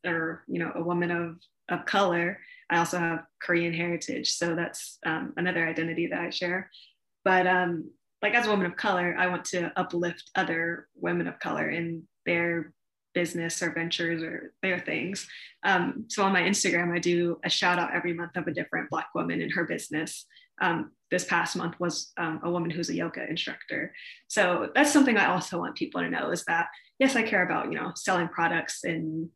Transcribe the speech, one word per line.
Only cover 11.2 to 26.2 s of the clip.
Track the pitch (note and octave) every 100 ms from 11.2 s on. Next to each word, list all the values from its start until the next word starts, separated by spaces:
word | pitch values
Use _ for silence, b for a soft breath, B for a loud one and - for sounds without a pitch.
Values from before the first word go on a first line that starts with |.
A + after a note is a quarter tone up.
| E3+
of | E3
color | E3 D#3 D3+
in | D#3+ E3+ E3 D#3+ _ -
their | E3+ E3+ E3+ D#3 _ _ _ _
business | - E3+ F3 E3 -
or | E3+
ventures | D#3+ E3+ - E3+ E3
or | D#3+ - - _
their | F#3+ F3+
things. | - D#3+ D3+ G3 - B B B
Um, | G3 F#3 F3 - -
so | -
on | G3
my | F#3+
Instagram, | F3 G3+ F#3+ F3 F3 F3
I |
do | E3+ F3 F3 E3
a | F#3
shout | - F3+ F3
out | F3+
every | F3 F3
month | E3+ E3+ F#3
of | F3
a |
different | D#3 E3 E3 -
Black | D#3+ -
woman | - E3+ E3+
in | E3+
her | F3 E3+
business. | E3+ - D#3 D#3+ - - b b -
Um, | F3 E3+ - _ _
this | F3+ F3+
past | F3 E3+ F3+
month | F3 -
was, | F3+ D#3+ - -
um, | E3 D#3
a | E3+
woman | F3 E3+
who's | E3 E3+
a | F3
yoga | E3+ - -
instructor. | E3 - - - - - B B B B
So | - F#3 F3 -
that's | - D4
something | D4 C4 A3
I | -
also | F3+ - F3
want | F3 -
people | - F3+
to | E3+
know | E3+